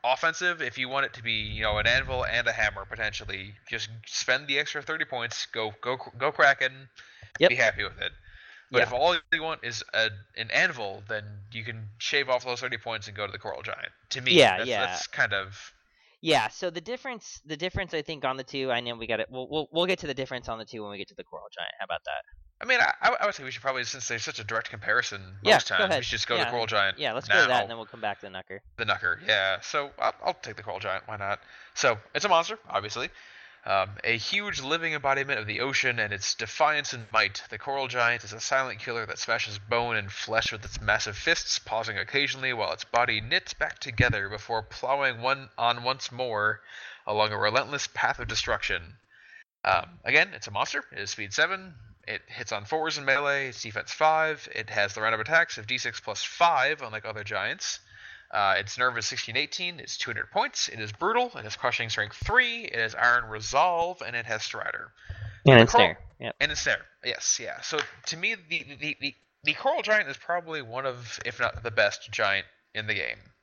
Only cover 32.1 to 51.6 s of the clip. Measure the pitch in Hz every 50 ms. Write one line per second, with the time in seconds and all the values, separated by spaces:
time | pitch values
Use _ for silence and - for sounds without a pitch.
32.1 | _ 151 - 202 185 165 165 - 220 220 _ - - 101 101 107 104 117 127 170
33.1 | - - - - - - - - - - - - 95 98 95 98 101 107 - -
34.1 | 117 113 - - - 202 208 202 185 147 135 135 156 165 165 165 156 151 135 139
35.1 | 135 139 139 135 139 107 107 104 104 - 123 135 135 - - 135 120 117 107 104
36.1 | 101 98 101 - - - 113 107 - - 156 147 151 147 139 - - 123 113 -
37.1 | - 110 107 98 101 - - - 113 107 - 143 139 139 135 127 127 123 120 117
38.1 | 120 117 107 101 101 113 - - 139 135 131 127 101 107 - 131 117 117 110 92
39.1 | 80 - - - 113 113 - 110 107 104 101 107 120 117 120 120 117 107 101 98
40.1 | 98 - - - 113 113 113 - 117 107 104 - - - 113 104 104 110 - -
41.1 | 101 - - 165 170 - - - - - - - 110 113 113 113 107 95 95 -
42.1 | - 139 143 131 131 131 131 131 127 113 104 85 82 - - - - 120 120 120
43.1 | 113 107 104 117 156 185 - - - - 156 160 - - - 143 120 107 123 123
44.1 | 110 104 98 98 107 104 - - 117 113 110 - - - - 123 135 143 139 131
45.1 | 120 113 117 127 135 135 135 - _ - 120 117 120 120 120 123 131 131 - -
46.1 | 127 120 127 123 110 104 104 107 107 104 - - - - - - - - _ -
47.1 | 107 107 107 107 107 104 104 107 110 131 135 107 143 139 - - - - - 120
48.1 | - - 123 113 113 - - - 117 101 - - 101 87 85 85 - _ _ _
49.1 | _ - - - - - - _ _ _ _ - 95 85 - - - - - -
50.1 | 131 151 170 202 175 - - - 104 101 131 - - - - - - - 101 98
51.1 | - - 104 101 104 - 156 170 190 190